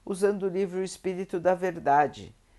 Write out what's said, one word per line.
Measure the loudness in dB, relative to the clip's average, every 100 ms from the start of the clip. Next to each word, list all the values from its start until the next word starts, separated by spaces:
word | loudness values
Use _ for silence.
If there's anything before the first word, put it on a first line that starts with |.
usando | -8 0 2 2
o | -2
livro | -2 -2 -2
Espírito | -6 -4 -6 -4 -4 0
da | 2
Verdade, | 2 -2 -2 4 4 4 -2 -16 -20 _